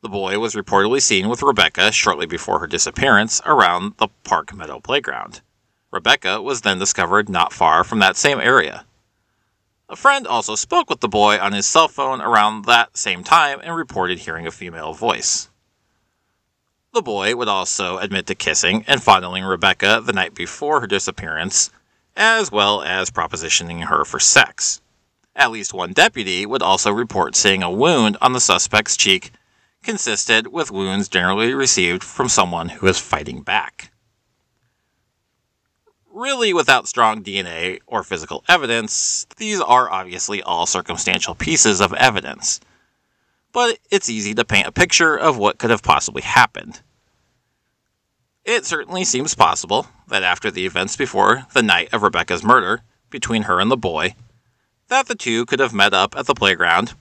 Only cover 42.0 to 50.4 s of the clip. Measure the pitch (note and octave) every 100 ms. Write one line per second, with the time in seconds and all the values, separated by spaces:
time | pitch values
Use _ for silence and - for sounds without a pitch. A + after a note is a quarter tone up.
42 | B2+ G2+ C#2 - - - _ _ _ _
43 | _ _ _ _ _ B3 A#3+ - _ G3
44 | - A2 G#2 A2 A#2 G2+ - - F3 -
45 | E3 D3 D#3 B2+ G2+ - A#2 A#2 - C#2+
46 | - C#2 - - A#2+ - G1+ - _ _
47 | _ _ _ _ _ _ _ _ _ _
48 | _ _ _ _ G#3 A#3 - E3 B2+ F3+
49 | F#3 B2+ D3+ - E2 - E2 G#2 - _
50 | _ G2 F#2 F2+